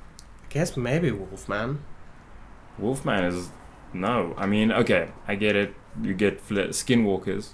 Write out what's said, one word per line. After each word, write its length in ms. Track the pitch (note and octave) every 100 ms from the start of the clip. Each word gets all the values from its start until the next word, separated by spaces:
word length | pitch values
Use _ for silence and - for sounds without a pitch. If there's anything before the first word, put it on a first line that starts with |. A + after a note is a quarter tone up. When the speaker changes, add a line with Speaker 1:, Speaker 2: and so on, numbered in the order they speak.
| - - - -
Speaker 1:
I 40 | - C#3+
guess 180 | F3+ -
maybe 360 | A#2+ D3 E3+
Wolfman. 680 | G#2 F#2 F#2+ - G2+ A#2 C#3+ D3 - - - - - - - - -
Speaker 2:
Wolfman 460 | G2+ C3+ C#3 G#2
is, 260 | F2+ F2+ F2 - - - -
no. 420 | F#2 G2 A#2+ E2+ -
I 100 | G2
mean, 260 | G#2 A2
okay, 380 | G#2 G#2+ F#2+ E2 - -
I 80 | G2+
get 180 | G#2
it. 200 | G2+ G2+ - - -
You 100 | G#2+
get 280 | F#2 G#2 F#2+
fle-, 300 | - G2+ F#2
skinwalkers. 800 | - - A#2+ G#2+ F#2 G2 F#2+ G#2